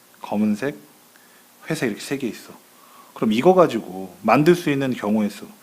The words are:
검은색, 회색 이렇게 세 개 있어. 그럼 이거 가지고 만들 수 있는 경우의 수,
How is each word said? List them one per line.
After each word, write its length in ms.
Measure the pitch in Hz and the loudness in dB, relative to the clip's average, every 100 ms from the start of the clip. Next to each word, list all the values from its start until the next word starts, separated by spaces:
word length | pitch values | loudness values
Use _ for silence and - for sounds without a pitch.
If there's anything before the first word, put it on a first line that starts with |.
| _ _ | _ _
검은색, 540 | - 104 107 104 135 147 - _ _ _ _ _ _ _ - | -8 -2 0 -2 -4 -8 -16 _ _ _ _ _ _ _ -8
회색 180 | 160 123 | -4 -4
이렇게 140 | 101 | -4
세 140 | - 135 | -8 -6
개 100 | 123 | -6
있어. 240 | - - - - _ - - - | -8 -16 -20 -20 _ -20 -20 -20
그럼 180 | - 120 | -4 0
이거 220 | 107 151 | 2 4
가지고 640 | 185 156 117 90 95 95 - | 6 4 2 -8 -10 -14 -6
만들 340 | 110 127 156 175 | 2 4 6 4
수 140 | 160 | 2
있는 240 | 139 135 | -2 -2
경우의 360 | 117 104 107 104 | -4 -2 0 0
수, 180 | - - - | -4 -16 -20